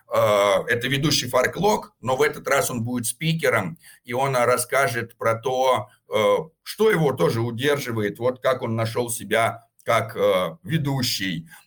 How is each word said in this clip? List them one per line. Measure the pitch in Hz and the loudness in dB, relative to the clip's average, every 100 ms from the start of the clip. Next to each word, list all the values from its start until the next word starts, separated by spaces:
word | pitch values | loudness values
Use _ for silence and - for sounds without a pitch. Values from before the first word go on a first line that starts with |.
| _ | _
э, | 113 113 104 101 95 - | 0 4 4 4 2 0
это | 113 127 | -2 -2
ведущий | 139 151 143 120 | -2 0 0 0
Фарклог, | 127 127 151 202 208 - _ | 0 0 0 0 0 -4 _
но | 113 131 | -4 0
в | |
этот | 147 151 - | 0 0 -2
раз | 139 127 | 0 0
он | 120 | -4
будет | 117 123 117 | -4 -4 -6
спикером, | - 160 165 135 113 92 80 - - | -4 -2 0 2 0 -2 -10 -20 -20
и | - | -8
он, | 120 139 127 | -2 0 2
э, | |
расскажет | 120 120 117 131 139 120 110 _ | 2 2 2 0 0 -2 -6 _
про | 113 113 | -2 0
то, | - 123 131 120 107 _ _ | -2 0 2 2 -2 _ _
э, | 107 104 101 80 _ | 0 4 2 0 _
что | - - 220 | -16 0 2
его | 180 151 | 4 2
тоже | 123 170 113 | 2 0 0
удерживает, | 120 117 139 139 123 113 104 - | -2 -2 0 0 -2 -2 -4 -2
вот | 123 127 | -4 0
как | 135 127 | -2 -2
он | 120 | -2
нашел | 110 113 117 120 | -4 -2 -4 -4
себя | - 98 110 113 117 _ _ | -6 -2 0 0 -2 _ _
как, | - 117 110 101 | 0 0 0 0
э, | 101 92 87 82 | 2 2 0 -6
ведущий. | 92 160 143 139 113 - 95 82 - - | -4 -2 0 -2 -2 -2 -4 -6 -10 -20